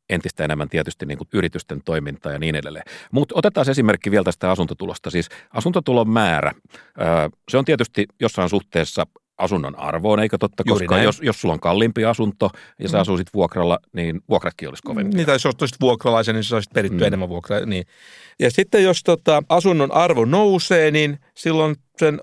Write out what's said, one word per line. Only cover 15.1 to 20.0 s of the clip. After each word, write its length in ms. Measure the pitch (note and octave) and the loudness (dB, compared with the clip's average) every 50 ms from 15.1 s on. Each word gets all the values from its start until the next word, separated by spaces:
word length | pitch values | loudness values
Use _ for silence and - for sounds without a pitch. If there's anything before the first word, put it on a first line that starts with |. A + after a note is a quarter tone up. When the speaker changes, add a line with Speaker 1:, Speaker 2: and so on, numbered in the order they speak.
| G3+ | -2
Speaker 2:
Niin, 100 | F3+ D#3+ | 0 2
tai 80 | D3 C#3 | 2 2
jos 120 | B2+ - | 2 2
olisit 340 | C#3+ A#2+ - D3 B2 - - | -2 -2 -2 -4 -4 -2 0
vuokralaisen, 540 | C3 B2+ A#2+ A2 - B2+ A2+ A2+ A2 A2+ A2 | 2 2 2 2 2 2 2 2 2 2 0
niin 100 | A2 G#2 | -2 -2
sä 40 | - | -2
saisit 240 | A#2+ A2 G2 - - | -2 -2 -4 -2 -2
perittyä 240 | A2+ G2+ G2 G2+ F2 | 0 0 0 0 2
Speaker 1:
Mm. 80 | G#2+ | 2
Speaker 2:
enemmän 220 | G2+ G2 F#2+ F#2 F2 | 2 2 -2 -4 -6
vuokraa. 320 | F2 F2 - - G#2 G#2 | -6 -8 -6 -4 -4 -4
Niin. 240 | F#2+ A2+ G2 F#2 F2+ - _ _ - - - - - - - - | -4 -4 -4 -6 -6 -10 _ _ -20 -20 -20 -20 -20 -20 -4 0
Ja 100 | C3+ B2 | 0 2
sitten 320 | B2 - G3+ - - G#3 F#3+ | 2 2 0 2 4 4 4
jos, 180 | F#3 E3+ - - | 4 2 2 2
tota, 400 | - E3+ E3 - - D3+ D3 D3 - | 0 0 2 2 2 2 2 2 2
asunnon 440 | D#3+ F3 E3+ G3 F3 D3+ C#3 C3+ - | 2 2 4 4 4 4 2 2 2
arvo 300 | D#3 | 2